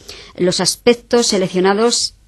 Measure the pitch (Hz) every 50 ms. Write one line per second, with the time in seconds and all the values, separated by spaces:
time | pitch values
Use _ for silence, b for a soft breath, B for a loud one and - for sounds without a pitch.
0 | B B B B B B B - 180 185 180 - 180 165 - - - 240 233 240
1 | - - - 240 233 - 220 190 185 175 175 185 185 190 202 208 226 240 233 -
2 | - - - _ _